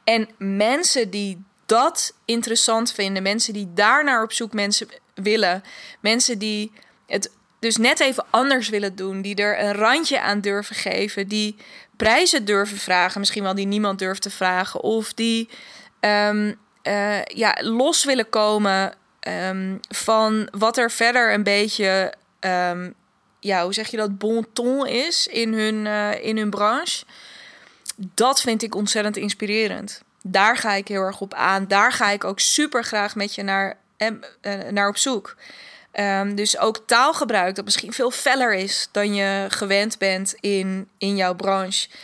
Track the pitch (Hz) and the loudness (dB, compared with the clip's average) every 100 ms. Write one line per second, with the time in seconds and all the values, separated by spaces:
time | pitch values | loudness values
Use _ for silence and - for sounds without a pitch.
0 | - 226 214 - 196 196 220 277 349 269 | 2 2 0 -4 -2 2 2 2 2 2
1 | 208 202 202 180 - _ - 220 302 - | 0 -2 -6 -8 -16 _ 2 4 4 0
2 | - - - 233 226 233 - 226 240 - | -4 -6 -4 -2 0 2 2 2 0 -2
3 | 196 196 190 220 226 208 190 170 208 277 | -2 -2 0 0 -2 -4 -4 2 4 6
4 | 294 240 226 - 226 214 202 208 - - | 4 0 0 -4 -4 -2 0 -2 -4 -14
5 | _ - 202 220 185 185 - - - - | _ -4 0 2 2 0 -6 -18 -20 -4
6 | 208 233 247 214 214 208 214 - - _ | 0 2 0 -2 -4 -4 -6 -10 -20 _
7 | - 208 196 _ _ _ 226 220 240 311 | -6 -4 -6 _ _ _ -2 2 2 4
8 | 269 262 - 226 269 262 220 208 202 185 | 2 0 0 2 4 2 0 -2 -4 -6
9 | 190 190 196 202 208 208 208 202 220 285 | -6 -6 -4 -2 0 0 0 2 2 2
10 | 330 269 - 208 202 202 208 - - 190 | 2 0 0 0 0 -2 -4 -6 -2 -2
11 | 208 - 196 214 208 208 - - - - | -2 -4 -4 -2 -2 -6 -16 -20 -16 0
12 | 214 262 349 285 202 202 208 202 - 180 | 4 6 4 2 2 2 0 -4 0 2
13 | 180 196 202 208 196 196 196 208 208 190 | 2 0 -2 -2 -2 -2 0 0 0 0
14 | 185 190 214 - 185 185 190 - - 220 | -4 -2 -4 -2 0 0 -2 -4 -2 0
15 | 214 - 233 226 226 - - - - _ | -2 -2 0 0 -4 -12 -20 -20 -20 _
16 | 208 208 208 208 208 214 _ _ - 202 | 2 2 2 2 -2 -4 _ _ -4 -2
17 | 208 202 - 185 220 - 226 233 277 330 | 0 -2 -4 0 0 0 0 0 2 2
18 | 277 262 - 226 214 214 202 190 196 - | 2 0 0 2 2 2 2 2 0 -6
19 | _ _ - 180 185 190 190 190 - - | _ _ -8 -6 -4 -4 -6 -8 -8 -4
20 | - 220 220 214 208 196 220 254 226 - | 2 4 4 0 -2 0 0 2 0 2
21 | 233 247 226 208 202 202 214 - 196 190 | 2 4 2 2 2 2 2 0 2 2
22 | 185 - _ _ 190 180 180 175 180 - | 0 -6 _ _ -2 0 0 -2 -8 -14
23 | _ _ _ _ 202 185 180 202 220 220 | _ _ _ _ -2 0 0 -2 -4 -4
24 | 208 196 214 226 220 - 240 269 262 240 | -4 -2 -2 0 -2 -2 0 0 0 -2
25 | 320 339 - 226 226 220 214 214 214 208 | 0 -2 -2 -2 0 0 0 0 -2 -2
26 | 208 208 - 220 214 196 208 254 359 - | -2 -2 -2 -2 0 0 2 0 -2 -6
27 | - - - - - - - _ - - | -10 -20 -20 -20 -20 -20 -20 _ -12 -10
28 | 190 - 247 269 254 220 220 202 208 220 | -4 2 4 4 2 0 -2 -4 -2 0
29 | 208 208 208 - 202 214 214 185 202 - | -2 -2 -6 -4 -2 -2 -2 -4 -10 -14
30 | _ _ 185 190 214 247 220 202 196 202 | _ _ -2 2 4 2 0 -2 -2 -4
31 | 190 196 196 - 180 196 196 196 233 240 | -4 -6 -8 -2 0 0 2 4 4 2
32 | 208 202 160 196 - - 202 240 233 214 | 0 0 -2 -2 0 2 0 -2 -2 -2
33 | 208 214 202 - 196 196 196 - _ - | -2 -4 -6 -4 -2 0 -2 -6 _ -4
34 | 220 220 - - 202 196 - 202 202 208 | -4 -4 -14 -12 -8 -6 -4 0 0 0
35 | 277 226 - - - - - - - - | 0 -2 -6 -16 -20 -20 -20 -20 -10 -4
36 | 202 196 202 202 208 - 220 220 - 240 | 0 0 -2 -2 0 2 0 0 2 4
37 | 277 311 233 214 180 196 202 - - - | 4 2 0 0 0 -2 -2 -4 -2 -2
38 | 240 - 269 269 240 190 196 - - 208 | -2 0 2 2 2 0 -2 -4 -4 -2
39 | 208 202 196 196 190 - 202 196 214 - | 0 0 0 -2 -2 -4 0 0 0 -2
40 | 196 190 196 - 208 196 190 190 185 - | -2 -2 -4 -4 -2 -2 -2 -4 -8 -6
41 | 196 196 185 180 190 190 190 190 - - | -2 0 0 -2 0 0 0 -4 -6 -10